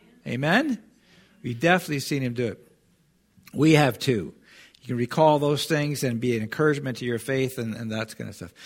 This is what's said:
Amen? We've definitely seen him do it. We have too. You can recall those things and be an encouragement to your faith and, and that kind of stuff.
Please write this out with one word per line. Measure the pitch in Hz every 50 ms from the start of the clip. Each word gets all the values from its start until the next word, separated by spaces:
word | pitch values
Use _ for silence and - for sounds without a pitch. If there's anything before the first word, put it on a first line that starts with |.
| _ _ _ _ -
Amen? | - 123 123 139 156 185 240 320 302 233 - - - _ _ _ _ _ - _ _ _ _ -
We've | 123 120 117
definitely | 160 165 180 180 175 - 147 139
seen | 135 - 151 139 131
him | 123 120
do | 123 123
it. | 107 - - - _ _ _ _ _ _ _ _ _ _ _ _ _ _ _ - - -
We | - 147 160 160
have | 147 147 131 - -
too. | - 139 123 101 82 - - _ _ _ - - - - _ _
You | -
can | 127 127
recall | 120 120 120 - 156 156 156 151 143
those | 147 147 147 139 -
things | - 160 147 147 147 143 - 143
and | 127 117 113
be | 127 123 117
an | 113 110
encouragement | 107 - - 151 151 147 139 143 131 127
to | - 131
your | 120 117 110
faith | - - 135 135 131 127 -
and, | 131 117 113 107
and | 117 117 110
that | 107 110 113 110 -
kind | - 113 104
of | 98
stuff. | - - 95 - - -